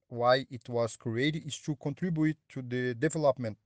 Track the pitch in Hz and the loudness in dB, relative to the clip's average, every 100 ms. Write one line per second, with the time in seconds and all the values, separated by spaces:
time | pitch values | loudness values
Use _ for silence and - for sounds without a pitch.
0 | _ 120 120 131 127 123 - 117 113 - | _ 0 4 4 2 -12 -4 -2 -2 -2
1 | 120 113 147 160 151 - - 147 147 139 | -4 0 0 0 -8 -8 -6 -4 -4 -4
2 | 180 156 156 147 _ 135 123 123 127 117 | -2 2 0 0 _ -12 -6 -4 -2 0
3 | 151 160 147 127 117 101 | -2 2 2 2 -4 -8